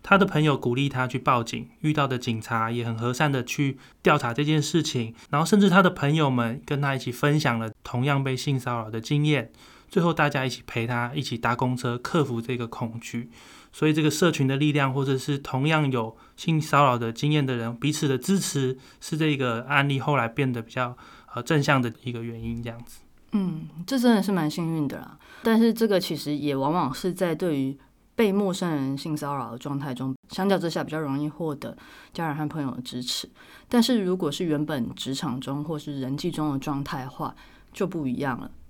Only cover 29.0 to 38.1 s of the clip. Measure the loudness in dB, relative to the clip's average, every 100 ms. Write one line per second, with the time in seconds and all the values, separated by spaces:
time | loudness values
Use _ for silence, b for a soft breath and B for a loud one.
29 | -4 -4 -4 -4 -6 -8 -6 -4 -4 -4
30 | -6 -6 _ -2 2 2 2 -4 -4 -4
31 | -2 -2 -4 -4 -6 -4 -10 -14 B B
32 | B -6 -6 -4 -4 -4 -4 -6 -8 -8
33 | -6 -6 -8 B B B B 2 4 2
34 | 0 0 -2 -2 0 0 0 -2 -4 -6
35 | -6 -4 -4 -6 -6 -6 -6 -8 -8 -6
36 | -4 -4 -4 -2 -2 -2 -4 -4 -4 -6
37 | -8 -8 -8 B B B B -6 -4 -2
38 | -4